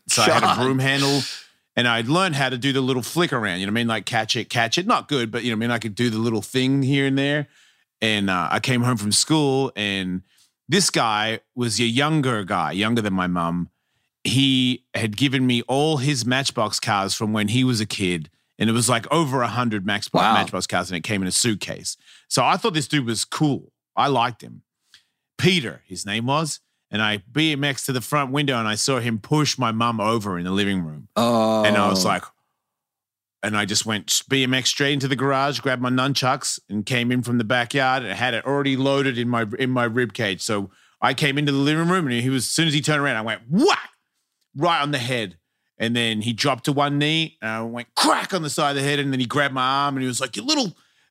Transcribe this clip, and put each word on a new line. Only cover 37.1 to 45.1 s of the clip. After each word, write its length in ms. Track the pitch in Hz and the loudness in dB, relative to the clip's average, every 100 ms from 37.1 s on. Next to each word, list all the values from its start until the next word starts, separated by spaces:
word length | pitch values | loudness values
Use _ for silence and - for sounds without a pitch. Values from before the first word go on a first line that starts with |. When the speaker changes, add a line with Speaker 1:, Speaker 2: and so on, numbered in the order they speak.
Speaker 1:
in 120 | 123 | 0
from 160 | 123 120 | 0 0
the 60 | |
backyard, 580 | 107 123 117 143 131 131 | 2 0 0 0 0 0
and 100 | 113 | -2
I 40 | 98 | -2
had 180 | 123 | -2
it 100 | 117 | -2
already 320 | 131 143 139 131 | -2 0 0 0
loaded 400 | 135 139 135 120 | 2 2 0 0
in 140 | 120 | -2
my, 160 | 120 110 117 | 0 -2 -2
in 120 | 131 | -2
my 140 | 127 | 0
rib 280 | 120 113 123 | 0 0 -2
cage. 300 | - 107 92 | -2 -4 -2
So 280 | - 107 98 - _ _ | -2 -2 -4 -10 _ _
I 140 | 117 | -2
came 240 | 135 147 135 | 2 0 2
into 140 | 147 | 0
the 60 | 139 | 2
living 300 | 139 156 170 | 2 2 2
room, 180 | 185 151 | 2 2
and 140 | 120 | 0
he 80 | 127 | 0
was, 160 | 135 | 0
as 60 | - | 0
soon 180 | - 165 | 0 2
as 60 | |
he 80 | 147 | 2
turned 180 | 143 151 | 0 0
around, 160 | 143 117 | 0 0
I 60 | |
went 180 | 110 101 117 | -2 -6 -2
whack 400 | 175 339 - - _ _ _ _ _ _ | 2 4 2 -2 _ _ _ _ _ _
right 280 | 135 170 165 | -2 0 2
on 80 | 143 | 0
the 80 | 143 | -2
head. 400 | 120 | -2